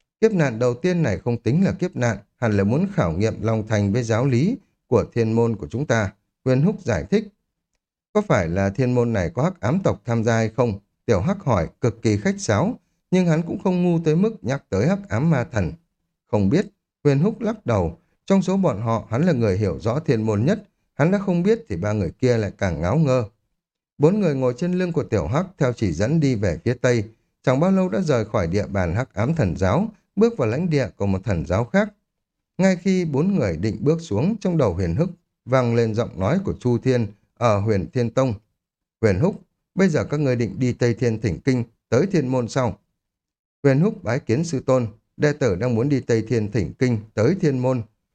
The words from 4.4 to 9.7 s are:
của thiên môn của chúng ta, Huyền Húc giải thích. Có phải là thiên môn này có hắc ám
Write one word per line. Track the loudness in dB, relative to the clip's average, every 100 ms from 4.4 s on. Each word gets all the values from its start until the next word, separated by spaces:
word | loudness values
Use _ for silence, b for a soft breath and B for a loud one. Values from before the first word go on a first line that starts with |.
| 0 -2 _ _ 0
của | 0 2
thiên | 0 0
môn | 2 0 -2
của | -6
chúng | -6 0
ta, | 0 0 -6 _ _ 0
Huyền | 2
Húc | 2 0
giải | -2 -4 0
thích. | -2 -2 _ _ _ _ _ _ _ _
Có | -2
phải | 2 2 2
là | 0 0
thiên | 0 0 2
môn | 0
này | 0 -2
có | -2
hắc | -2 -2
ám | -2